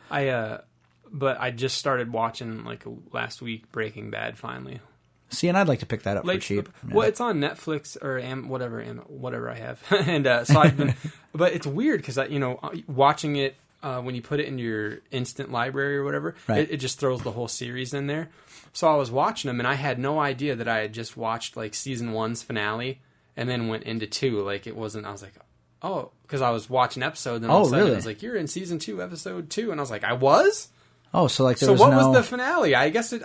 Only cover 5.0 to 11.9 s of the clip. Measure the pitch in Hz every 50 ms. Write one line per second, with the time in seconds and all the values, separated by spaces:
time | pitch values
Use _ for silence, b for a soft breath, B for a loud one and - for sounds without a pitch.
5 | _ _ _ _ _ _ - - - 175 175 190 202 165 131 110 - - 117 107
6 | - 95 101 98 - 175 185 190 - - 196 202 - - - - - 120 - 208
7 | 226 220 214 - 240 240 202 156 143 151 - - - - 156 143 151 - - -
8 | - 143 131 127 123 127 131 135 123 127 131 127 127 120 117 117 117 117 117 120
9 | 120 - 151 135 127 127 123 117 117 120 117 117 117 123 127 - - - 196 202
10 | 156 147 175 151 139 131 123 120 120 117 147 156 151 156 139 139 143 139 127 B
11 | B 156 B B B B - 151 170 175 - 175 - 147 139 175 254 311